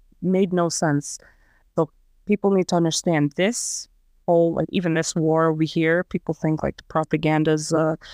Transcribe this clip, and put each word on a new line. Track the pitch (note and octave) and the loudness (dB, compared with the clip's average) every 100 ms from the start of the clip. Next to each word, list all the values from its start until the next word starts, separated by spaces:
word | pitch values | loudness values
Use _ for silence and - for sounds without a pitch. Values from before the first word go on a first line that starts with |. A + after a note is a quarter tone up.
| _ _ | _ _
made | F3 F#3 F#3+ | 0 2 2
no | F3+ E3+ | 2 0
sense. | - E3 C#3+ - - - _ _ _ _ - | 0 0 0 -4 -12 -18 _ _ _ _ -2
So | D#3 _ _ _ - | -2 _ _ _ -4
people | G#3 G3+ | 0 2
need | G3 F3 | 2 2
to | F3 | 2
understand | E3 - F3+ D#3+ D3 - | 0 0 0 2 0 0
this | F#3+ B3 - - - _ _ _ - | -2 -2 -8 -10 -12 _ _ _ 2
whole, | E3+ E3 | 4 4
like, | D#3+ D#3+ | 0 -2
even | F#3+ F3 | -2 0
this | D#3+ E3 F3 | -2 -2 -2
war | D#3 D#3+ E3 | 0 2 2
we | D#3 D#3 | 0 -2
hear, | E3 D#3+ E3+ | 0 0 0
people | - F#3 - | -2 -6 -6
think, | D#3 D#3 D#3 | -4 -2 -2
like, | C#3 - | -4 -8
the | |
propaganda's | - D#3+ D#3 D3+ D#3 D#3 D#3 D#3 D3+ | -6 -4 -2 -2 0 0 2 0 0
a, | D#3+ D#3+ D#3+ - | -2 0 -4 -10